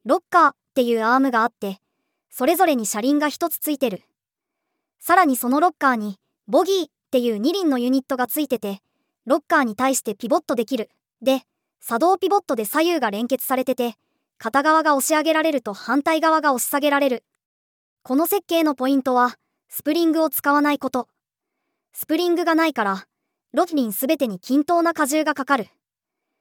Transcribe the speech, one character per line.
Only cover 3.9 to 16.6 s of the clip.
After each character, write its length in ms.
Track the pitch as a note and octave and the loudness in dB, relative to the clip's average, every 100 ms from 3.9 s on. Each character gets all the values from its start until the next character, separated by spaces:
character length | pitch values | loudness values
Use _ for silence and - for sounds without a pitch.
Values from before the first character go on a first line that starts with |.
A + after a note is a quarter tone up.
| F3+ _ _ _ _ _ _ _ _ _ _ | -4 _ _ _ _ _ _ _ _ _ _
さ 160 | - F#4 | 2 4
ら 100 | D#4+ | 4
に 120 | B3+ | 0
そ 100 | B3 | 0
の 140 | C#4 | 2
ロ 80 | F4 | 0
ッ 40 | - | 0
カ 140 | C#4 | -2
ー 40 | A#3 | 0
に、 240 | G#3 F#3+ _ _ - | -4 -10 _ _ 0
ボ 160 | C4+ | 2
ギ 100 | F#4 | 2
ー 120 | G4 D#4 | 0 -4
っ 40 | _ _ | _ _
て 80 | B3+ | -2
い 120 | A#3+ | 0
う 60 | G#3 | 0
二 160 | C4 | -2
輪 160 | G4 E4 | 0 0
の 100 | B3+ | 0
ユ 80 | A#3+ | 0
ニ 140 | C4+ | 0
ッ 40 | - | -2
ト 120 | B3+ | -4
が 100 | A#3+ | -4
つ 140 | D#4 | -4
い 80 | D4 | -4
て 100 | A#3 | -4
て、 220 | G3+ G3 _ _ _ _ A3+ | -4 -10 _ _ _ _ -2
ロ 120 | D4+ | -2
ッ 40 | - | 0
カ 120 | D#4+ | 0
ー 40 | |
に 120 | A#3+ G#3 | 0 -2
対 200 | C4 C4 | -2 -2
し 60 | |
て 140 | - G3+ | -6 -6
ピ 120 | A3 | -2
ボ 120 | E4 | -2
ッ 20 | - | -2
ト 80 | |
で 120 | A#3+ A3 | -4 -4
き 100 | B3+ | -6
る。 140 | G#3 _ _ _ | -8 _ _ _
で、 220 | A#3+ C4 - _ _ _ | -2 -2 -4 _ _ _
作 200 | - A#3 | -4 2
動 180 | E4 F#4+ | 2 2
ピ 100 | F#4+ | 2
ボ 120 | G4+ | 0
ッ 60 | - | -2
ト 100 | A#3 | -6
で 80 | G#3 | -2
左 140 | D4 | 0
右 200 | E4+ E4 | 0 0
が 100 | A3+ | -2
連 180 | G3+ A#3+ | -4 -4
結 200 | C4 - | -4 -2
さ 80 | C4 | -2
れ 80 | |
て 100 | B3+ | -2
て、 220 | B3+ A#3+ - _ _ _ - | -2 -4 -8 _ _ _ -12
片 240 | A3+ C4+ | -2 0
側 220 | D4+ D#4+ | 2 2
が 120 | D#4 C#4 | 4 2
押 80 | |
し 120 | - D4+ | 2 0
上 80 | |
げ 100 | D#4 | 2
ら 80 | D#4 | 0
れ 120 | D#4+ | 0
る 80 | C#4 | -2
と 120 | G#3+ | -4
反 300 | G3 - C4+ | -10 -2 -2
対 160 | E4 D#4+ | 0 0
側 220 | D#4+ D#4+ | 2 2
が 100 | D4 | 2
押 100 | B3 | 0